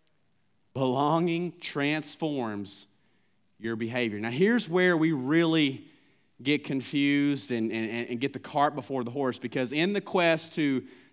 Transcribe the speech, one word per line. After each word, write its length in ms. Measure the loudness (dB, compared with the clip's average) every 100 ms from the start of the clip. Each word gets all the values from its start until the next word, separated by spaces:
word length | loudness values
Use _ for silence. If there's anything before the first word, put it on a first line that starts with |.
| _ _ _ _ _ _ _
Belonging 800 | -2 0 2 2 2 2 0 -4 -6
transforms 1300 | -8 -2 -2 -2 -6 -6 -4 -2 -4 -6 -8 -12 -18 _ _ _ _ _ _ _
your 160 | -6 -4
behavior. 440 | -2 -2 -2 -2
Now, 120 | -4
here's 360 | 2 4 4 2
where 300 | 2 4 4
we 140 | 4
really 760 | 2 2 4 4 4 2 0 -12 _ _ _ _ -6
get 220 | 0 0
confused 880 | 0 -6 -2 0 2 2 2 0 -2
and, 200 | -2 -2
and, 380 | -2 -4 -4 -6
and 100 | -4
get 140 | -4
the 60 | -6
cart 340 | -4 0 2
before 300 | 0 -6 -4
the 80 | -4
horse, 260 | -2 -2 -4
because 340 | -6 -4 -2
in 220 | 0 0
the 80 | 0
quest 540 | -2 2 4 2 -2 -2
to, 280 | 0 0 -4 -18 -20